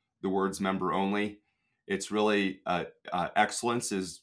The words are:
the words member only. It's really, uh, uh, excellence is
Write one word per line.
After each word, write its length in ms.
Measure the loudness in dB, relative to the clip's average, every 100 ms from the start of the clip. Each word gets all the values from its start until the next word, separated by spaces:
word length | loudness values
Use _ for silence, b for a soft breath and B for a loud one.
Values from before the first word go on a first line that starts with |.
| _ _
the 80 | -2
words 320 | 0 0 0
member 320 | -2 0 0
only. 480 | 0 0 0 -2 -6 _ _ _ _ -6
It's 240 | -6 -2
really, 500 | 2 4 4 2 -2 -2
uh, 180 | -2 -4 -10 -6
uh, 180 | -4 0
excellence 560 | 2 2 0 -2 0 -2
is 300 | -2 -4 -10